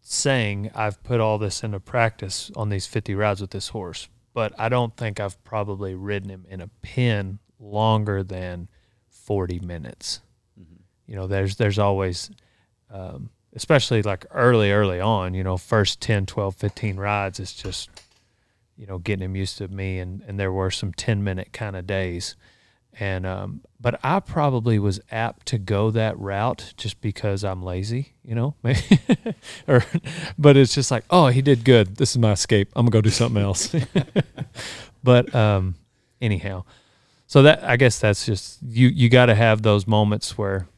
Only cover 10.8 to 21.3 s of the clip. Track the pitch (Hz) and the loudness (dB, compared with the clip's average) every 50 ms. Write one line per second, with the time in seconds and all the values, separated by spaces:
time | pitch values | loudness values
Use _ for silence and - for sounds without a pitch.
10.8 | _ _ _ _ _ - 110 98 92 92 98 95 98 95 95 - 117 101 98 107 | _ _ _ _ _ -14 -10 -8 -4 -2 0 0 0 -2 0 0 0 0 2 2
11.8 | 104 101 98 95 95 92 87 - - - - _ _ _ _ _ _ _ _ _ | 2 2 2 0 -2 -4 -4 -8 -10 -14 -18 _ _ _ _ _ _ _ _ _
12.8 | _ _ 101 95 92 92 - 135 - 110 _ _ _ _ _ - - - 160 139 | _ _ -16 -14 -14 -14 -14 -14 -16 -16 _ _ _ _ _ -14 -4 0 0 0
13.8 | - - 123 110 101 104 95 - - - - - 120 123 123 110 104 101 101 104 | 2 0 -2 -2 0 -2 -6 -6 -10 -10 -2 2 2 4 4 4 4 4 2 2
14.8 | 104 95 90 87 95 110 110 98 92 92 92 95 92 95 92 90 - - 117 107 | 2 0 -2 -2 -2 0 0 -2 -2 -4 -6 -4 -4 -4 -4 -6 -4 0 0 0
15.8 | 101 - - - - - 110 101 98 - - - 101 98 92 - - 101 - - | 2 0 -4 -6 -4 -2 -2 -2 -2 -4 -6 -6 -6 -6 -6 -4 -6 -6 -6 -4
16.8 | - 107 95 95 98 104 104 101 98 98 101 - 95 - - - - 95 - - | -8 -6 -6 -6 -4 -4 -2 -2 -4 -6 -8 -10 -12 -12 -14 -12 -12 -10 -10 -10
17.8 | - - _ - _ _ _ _ _ _ _ _ _ _ _ _ _ _ _ - | -14 -14 _ -20 _ _ _ _ _ _ _ _ _ _ _ _ _ _ _ -20
18.8 | 110 95 95 90 87 107 101 95 92 92 95 95 95 92 - - 101 92 98 98 | -14 -12 -12 -8 -4 -4 -4 -4 -4 -6 -4 -4 -4 -6 -6 -10 -12 -10 -8 -8
19.8 | 95 95 92 92 90 90 92 - - 107 98 98 98 95 92 95 92 95 - - | -6 -6 -6 -6 -8 -10 -12 -12 -12 -10 -6 -4 -4 -2 -2 -2 -2 -2 -4 -4
20.8 | - 95 87 - - - 110 101 101 101 | -8 -8 -8 -6 -2 -2 0 0 0 -2